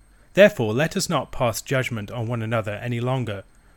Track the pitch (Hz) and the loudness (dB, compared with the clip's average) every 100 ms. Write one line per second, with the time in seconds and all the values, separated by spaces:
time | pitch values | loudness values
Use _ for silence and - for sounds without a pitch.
0 | - - - 175 202 - 107 113 160 196 | -20 -20 0 6 6 6 0 0 0 -2
1 | - 151 110 - 123 104 - 135 123 113 | -2 -2 -4 -2 -2 -2 -2 -2 -2 -6
2 | 98 117 113 117 110 117 104 101 120 117 | -8 -6 -4 -4 -2 -2 -2 -6 -4 -2
3 | 123 131 110 98 - - - | -2 -2 -4 -8 -12 -20 -20